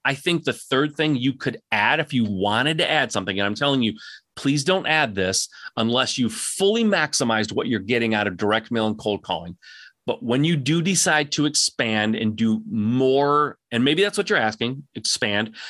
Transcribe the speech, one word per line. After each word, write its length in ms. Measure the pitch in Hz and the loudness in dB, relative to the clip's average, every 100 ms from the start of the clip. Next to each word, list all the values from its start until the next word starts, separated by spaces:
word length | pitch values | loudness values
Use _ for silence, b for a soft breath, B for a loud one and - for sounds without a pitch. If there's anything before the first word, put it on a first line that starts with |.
I 100 | - | -4
think 300 | 139 180 170 | -2 -2 0
the 80 | - | -2
third 420 | 120 - 131 151 | -6 -2 0 0
thing 220 | 147 151 135 | 0 0 2
you 160 | 127 | 0
could 300 | 131 135 110 _ | -2 -6 -6 _
add 260 | 107 107 151 | 0 2 2
if 140 | 151 | 0
you 140 | 131 107 | 0 0
wanted 500 | 98 98 110 139 160 | 0 0 2 0 0
to 140 | 170 | 0
add 200 | 151 127 | 0 0
something, 280 | 107 95 98 | -2 -2 -2
and 80 | 101 | -2
I'm 80 | |
telling 280 | 107 143 135 | 0 0 2
you, 120 | 113 - B B _ - | 0 -4 B B _ -4
please 280 | 135 143 | -2 0
don't 220 | 139 190 151 | 0 0 2
add 280 | 156 139 | 0 0
this 340 | 98 92 98 - B B - | 0 0 -2 -4 B B -2
unless 400 | 113 120 123 - | 0 0 0 0
you 100 | 117 | -2
fully 560 | - - - 196 226 | -2 -8 0 0 2
maximized 680 | 220 190 151 - 123 110 107 | 2 2 0 0 0 2 0
what 140 | 110 113 | -2 -2
you're 140 | 113 | -2
getting 320 | 95 123 117 | 0 0 2
out 140 | 107 104 | 2 0
of 100 | 90 | 0
direct 340 | 107 110 110 | 0 0 0
mail 160 | 117 110 | -2 0
and 120 | 107 | -2
cold 240 | 110 101 | -4 -4
calling. 340 | - 87 85 87 B B B _ - | -4 -8 -8 -16 B B B _ -8
But 160 | - | -6
when 220 | 120 127 | -2 2
you 120 | 156 160 | 2 0
do 260 | 127 165 | 2 0
decide 500 | 170 185 185 151 147 | 2 0 2 2 0
to 140 | - 147 | 0 0
expand 720 | 147 - - 120 107 107 110 | 2 -2 -2 0 2 0 0
and 200 | 110 107 | -2 0
do 260 | 113 110 110 | 2 0 -2
more, 840 | 113 107 123 131 135 143 147 143 - _ | -2 0 2 4 4 4 2 0 -4 _
and 120 | 117 | 0
maybe 200 | 131 156 | 2 2
that's 160 | 202 208 | 0 0
what 100 | 190 | 0
you're 100 | 190 | 2
asking, 480 | 110 107 117 135 - | 2 0 -4 -4 -12
expand. 600 | - - - 110 104 110 B | -8 -4 -2 0 0 -2 B